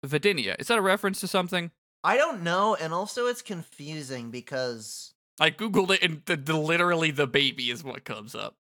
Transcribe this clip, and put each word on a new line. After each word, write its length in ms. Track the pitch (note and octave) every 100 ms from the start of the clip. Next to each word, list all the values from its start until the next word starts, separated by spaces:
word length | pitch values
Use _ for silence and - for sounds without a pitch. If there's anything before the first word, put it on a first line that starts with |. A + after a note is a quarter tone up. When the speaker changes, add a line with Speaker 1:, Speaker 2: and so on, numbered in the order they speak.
Speaker 1:
Vidinia, 500 | C#3 D3 G3+ F3+ G2+ -
is 60 | -
that 100 | A#3
a 60 |
reference 360 | F#3+ G3 G3 F#3+
to 60 | F#3+
something? 440 | G3 F3+ F3+ E3+ _ _ _
Speaker 2:
I 140 | D#3+ G3+
don't 240 | D#4+ B3
know, 340 | E3+ F3+ G#3 G#3
and 140 | D#3+
also 340 | E3+ G#3 - A#3+
it's 160 | A#3+
confusing 880 | - F#3 D#3 - C#3+ D#3 C3+ B2+ A#2
because 840 | B2 A#2+ C3+ B2+ A#2 A2 - - _ _ -
Speaker 1:
I 100 | D#3+
Googled 420 | - A3 G3+ F#3
it, 100 | F#3+
and 180 | F3+ D#3 -
the, 100 | E3+
the, 220 | C#3 D#3+
literally 520 | D3+ E3+ F3 E3+ D#3+
the 160 | C#3+ C#3
baby 440 | C#3 C#3 B2 B2
is 120 | A#2+
what 220 | C#3+ B2
comes 300 | - G#2+ G#2+
up. 200 | A2 G#2 _